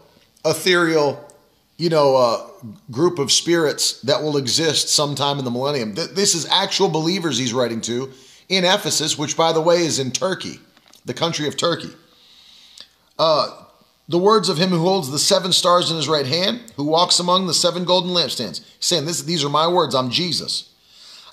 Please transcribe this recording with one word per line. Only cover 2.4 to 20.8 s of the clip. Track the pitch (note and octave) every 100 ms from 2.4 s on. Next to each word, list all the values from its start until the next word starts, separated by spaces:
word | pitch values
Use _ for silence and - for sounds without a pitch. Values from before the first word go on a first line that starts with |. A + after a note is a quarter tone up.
| - - A2+ G2+ -
group | B2+ F3 C#3
of | C3+
spirits | - D#3+ E3+ D3 A#2 - -
that | A#2 C#3
will | D3+ C#3+
exist | B2 C#3+ D#3+ C#3 -
sometime | - D3 C3+ C#3+ C#3+
in |
the | B2+
millennium. | A#2+ C3+ D3 G#2+
Th-, | G2+ E3+
this | F3+ G3
is | E3+ C3
actual | F3 G3 - F#3+
believers | D#3+ D#3+ F#3+ E3 A#2+
he's | B2+
writing | B2 A#2+ A2+
to | G2+ A#2+ C3+ - - - -
in | F#3
Ephesus, | F3+ G3+ G#3 - D3+ C#3+
which, | D3 -
by | E3
the | D#3+
way, | E3 F3
is | E3 B2
in | C3
Turkey, | B2 F#3+ F3+ F2+ C2 - _ _ -
the | -
country | B2 E3 D#3 D3
of | -
Turkey. | E3+ D#3+ - - _ _ _ - - - - - - _ _ -
Uh, | D#3+ D3 G#2 - - _ _ _ -
the | E3+
words | G3 A3 F3
of | D#3+
him | F#3
who | E3+
holds | F3 F#3+ C3
the | D3
seven | - F#3+ F#3
stars | D#3+ F3 F3+ D#3
in | E3
his | C#3
right | D3+ C3
hand, | E3 G3 A#3+ -
who | -
walks | D3 D#3+ F3 -
among | F3 F3+ F#3
the |
seven | - F3 E3+
golden | F3 F#3 F3+
lampstands. | F3 C3+ - G#2 - - _
He's | -
saying, | E3+
"This, | D3 D3
these | C#3+ E3+
are | C#3+
my | D#3 E3
words. | F3 D3
I'm | C3 B2+
Jesus. | D#3 F3 A2 - - - _